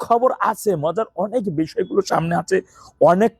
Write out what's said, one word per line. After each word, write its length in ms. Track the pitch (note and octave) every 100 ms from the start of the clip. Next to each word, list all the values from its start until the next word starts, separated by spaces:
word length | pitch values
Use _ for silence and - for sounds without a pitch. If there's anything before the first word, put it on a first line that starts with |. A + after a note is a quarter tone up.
| -
খবর 240 | A#3 B3 - G#3
আছে, 200 | G#3+ G#3+ E3+
মজার 220 | D3+ F3 A3 -
অনেক 180 | G3+ A#3+ G3+ D3+
বিষয়গুলো 400 | D#3+ - F#3 G3+ F#3+
সামনে 240 | - E3 E3+
আছে। 140 | E3 F#3+ - - - _ D3
অনেক 220 | F#3 A3